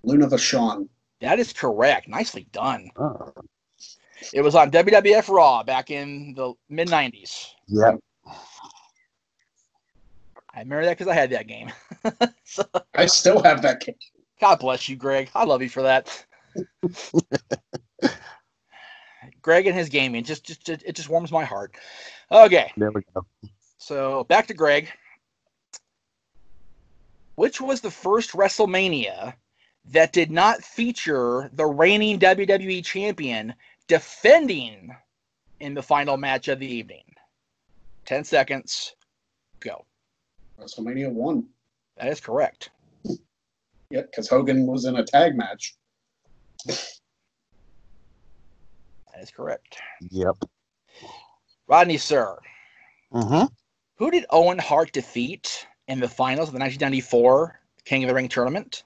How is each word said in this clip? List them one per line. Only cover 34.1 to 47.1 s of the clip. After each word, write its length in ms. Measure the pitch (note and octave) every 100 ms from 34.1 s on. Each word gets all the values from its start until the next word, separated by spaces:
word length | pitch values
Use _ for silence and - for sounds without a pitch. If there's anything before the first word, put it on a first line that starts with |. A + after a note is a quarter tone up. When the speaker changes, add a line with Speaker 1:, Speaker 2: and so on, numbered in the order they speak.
| - G#3+ D#4 C#4+ E3+ A#2+ G#2 F2+ - _ _ _ _ _ _
Speaker 2:
in 160 | D3 C#3+
the 80 |
final 340 | B2+ D3 C#3+ C3+
match 300 | C#3 C3 C3+
of 100 | C3+
the 80 | C3+
evening? 360 | A#2+ G2 E2 _ _ _ _ _ _ _ _ - - -
Ten 180 | C3
seconds. 720 | D3+ D3 C3 C#3 - - - _ _ _ _ _ _ _
Go. 260 | A#2 - _ _ _ _ _ _ - -
Speaker 1:
WrestleMania 520 | A#2 - A2+ C3 C#3
one. 340 | A2+ C3+ D3 - _ _ _ _ _
Speaker 2:
That 100 | A#2+
is 100 | D3
correct. 480 | - B2 D3 _ - _ _ _ - - _ _ _ _ _ _ _
Speaker 1:
Yeah, 140 | B2+ - -
'cause 140 | A2
Hogan 360 | C3 B2+ C3 B2+
was 180 | B2+ B2
in 100 | B2+
a 60 |
tag 320 | A2+ C#3 E3+ C3
match. 400 | G2 G#2+ - _ _ _ _ _ _ _ _ _ -
Speaker 2:
That 120 | - - - _